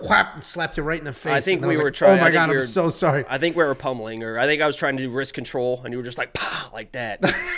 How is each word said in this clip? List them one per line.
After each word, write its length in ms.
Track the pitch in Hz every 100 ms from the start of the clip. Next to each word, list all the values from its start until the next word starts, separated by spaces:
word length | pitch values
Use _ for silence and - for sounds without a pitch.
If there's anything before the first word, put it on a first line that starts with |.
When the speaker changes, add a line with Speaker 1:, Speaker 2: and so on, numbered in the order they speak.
| -
Speaker 1:
whap 260 | 208 - 151
and 80 |
slapped 320 | - 170 160 -
you 80 |
right 140 | 147 160
in 60 |
the 80 | 147
face. 200 | 127 156
Speaker 2:
I 80 | 143
think 180 | 190 180
Speaker 1:
And 20 |
I 40 | 135
Speaker 2:
we 60 |
Speaker 1:
was 40 | 156
Speaker 2:
were 20 | 147
Speaker 1:
like, 60 |
Speaker 2:
trying, 240 | - 190 190
Speaker 1:
"Oh 20 |
my 20 |
Speaker 2:
I 20 | 165
think 80 |
Speaker 1:
God, 140 | 165 160
Speaker 2:
we 40 | 139
Speaker 1:
I'm 40 |
Speaker 2:
were, 60 | 127
Speaker 1:
so 240 | 185 165
sorry." 340 | - 170 143 120
Speaker 2:
I 100 | 135
think 180 | 170 165
we 80 |
were 100 | 151
pummeling, 480 | 135 143 127 110 113
or 160 | 113 113
I 60 |
think 180 | 135 151
I 40 | 151
was 100 | 143
trying 200 | 147 131
to 40 |
do 80 | 131
wrist 240 | 123 131
control, 460 | - 120 135 123 127
and 100 | 123
you 60 | 123
were 60 |
just 140 | 120 120
like, 160 | 127
"Pah," 360 | - - - -
like 200 | 113 110
that. 260 | 127 117 101
Speaker 1:
<laughs> 40 |
I 40 | 185 - -